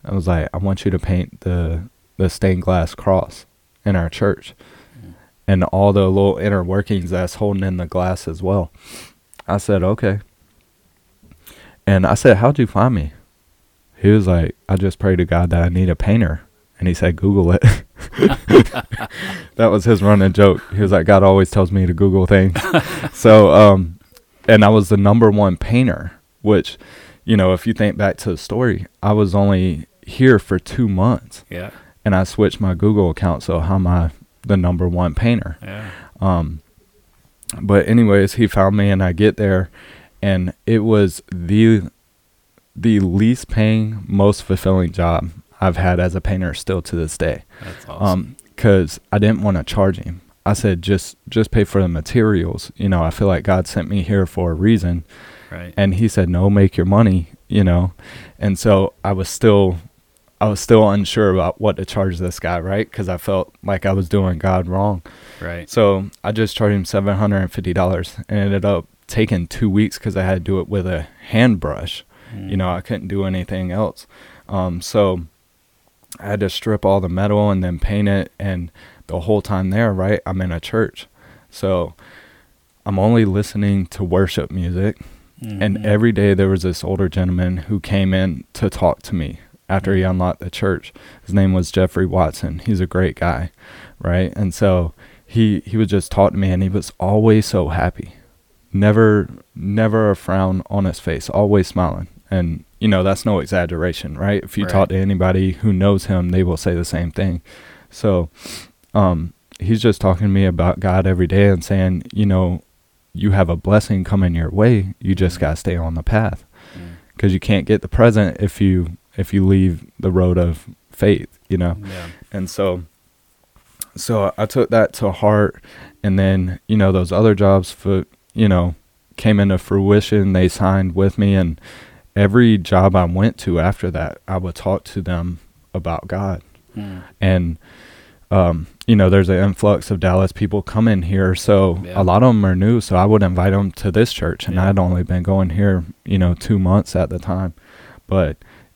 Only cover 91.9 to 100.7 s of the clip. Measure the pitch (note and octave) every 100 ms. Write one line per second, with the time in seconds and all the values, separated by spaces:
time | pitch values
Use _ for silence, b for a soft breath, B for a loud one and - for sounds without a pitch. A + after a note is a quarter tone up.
91.9 | - F#2 F#2 D#2+ - E2 D#2 - G2 F2+
92.9 | F2+ F#2 - F2 C2 F2 B B B B
93.9 | B - F2+ F#2 - G2 - G#2 F#2 D#2+
94.9 | - b b _ A2+ A2 G2+ - A2 G#2+
95.9 | G2 - - G2 - F#2+ F#2 F#2+ G2 -
96.9 | - F#2 G#2+ A2 G#2+ G#2 G2 E2+ E2+ F2+
97.9 | - - - _ _ _ _ _ G2 G#2
98.9 | G#2+ A2 G#2 F#2 - _ - F2 G#2 A2
99.9 | A2 G#2+ F#2+ - F#2+ F#2+ F#2 -